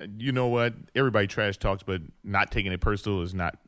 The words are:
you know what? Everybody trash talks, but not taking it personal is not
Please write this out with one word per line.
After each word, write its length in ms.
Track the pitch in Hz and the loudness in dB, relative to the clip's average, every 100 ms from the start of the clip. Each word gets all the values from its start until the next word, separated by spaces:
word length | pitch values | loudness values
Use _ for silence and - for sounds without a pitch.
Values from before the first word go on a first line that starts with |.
| 104 107 | -14 -6
you 140 | 131 | -2
know 140 | 127 123 | 2 4
what? 260 | 120 117 117 - | 4 2 0 -4
Everybody 320 | 127 135 107 101 | 2 4 4 2
trash 320 | - 104 98 | 0 -2 0
talks, 240 | 104 95 | -2 -2
but 180 | - 92 80 - | -2 -4 -6 -14
not 260 | 101 98 101 | -4 0 0
taking 220 | 120 98 | 0 -2
it 80 | 90 | 0
personal 400 | 107 101 107 98 | 0 0 -2 -2
is 120 | 85 | -2
not 240 | 95 85 - | -2 -4 -6